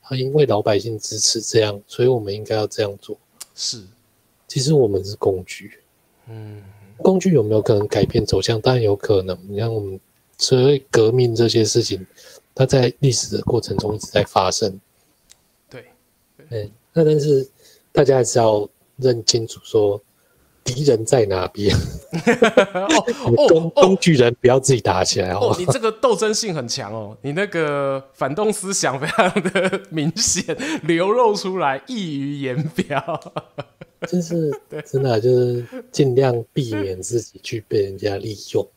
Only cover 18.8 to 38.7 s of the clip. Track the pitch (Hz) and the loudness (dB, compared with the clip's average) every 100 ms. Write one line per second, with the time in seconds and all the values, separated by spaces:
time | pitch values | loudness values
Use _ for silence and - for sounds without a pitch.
18.8 | _ - 131 117 107 120 113 - - 113 | _ -2 0 0 -2 -2 -4 -12 -2 2
19.8 | 104 101 _ _ _ _ _ _ - 123 | 2 0 _ _ _ _ _ _ -8 -2
20.8 | 143 113 113 135 104 92 90 104 101 - | 2 2 2 2 2 0 -4 -2 0 0
21.8 | - - - 165 226 240 226 214 196 180 | -2 -12 -10 -4 0 4 4 4 2 -2
22.8 | 196 269 - 233 247 - 277 165 165 - | 0 0 0 -4 0 4 6 4 4 4
23.8 | 190 190 - 147 120 120 123 131 135 127 | 4 4 4 4 4 4 4 4 2 0
24.8 | 107 92 92 - 92 92 - - 180 262 | 2 0 0 -2 -2 -2 0 0 -2 0
25.8 | 220 220 254 202 214 214 226 160 120 - | -2 0 0 0 -2 -2 -4 -6 -6 -8
26.8 | 104 110 104 110 135 151 202 170 151 143 | -8 -10 -12 -10 -8 -6 -4 -4 -2 -2
27.8 | 139 135 - _ 139 156 214 202 185 190 | -4 -6 -10 _ -6 -2 -2 -2 -6 -2
28.8 | 147 127 156 - 185 202 175 190 185 190 | -2 -2 -4 0 0 0 -2 -2 -2 -4
29.8 | - 156 147 185 - 180 - 160 277 311 | -6 -4 -4 -2 -2 -2 -4 -6 -6 -6
30.8 | 156 165 190 240 233 208 190 185 147 135 | -2 0 2 2 2 2 -4 -2 -2 -2
31.8 | - 247 175 139 139 143 135 123 160 - | -6 -8 -6 -6 -6 -6 -4 -4 -4 -6
32.8 | - 139 - 156 - - - - - _ | -4 -4 -4 -8 -8 -14 -14 -16 -16 _
33.8 | - _ - 180 165 170 156 139 _ 151 | -20 _ -4 -4 -2 -2 -2 -4 _ -14
34.8 | 151 135 135 113 120 127 123 120 120 254 | -6 -2 0 2 2 2 2 -2 -8 -16
35.8 | - - 139 123 135 120 113 - 120 104 | -10 0 2 4 2 0 -4 -6 -4 -4
36.8 | 98 92 90 120 - - - 117 - 110 | -6 -6 -4 -4 -6 -16 -10 -10 -4 -2
37.8 | 98 95 101 98 110 104 - 110 - | -2 -4 -6 -4 -8 -12 -6 -6 -6